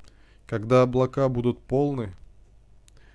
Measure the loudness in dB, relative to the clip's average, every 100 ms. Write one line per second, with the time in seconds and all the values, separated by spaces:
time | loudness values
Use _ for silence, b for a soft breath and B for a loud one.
0 | b b b b -8 -6 2 4 4 2
1 | 0 0 0 0 -2 -2 -2 -2 0 -2
2 | -8 -12 -20 -20 -20 -20 -20 -20 -20 b
3 | b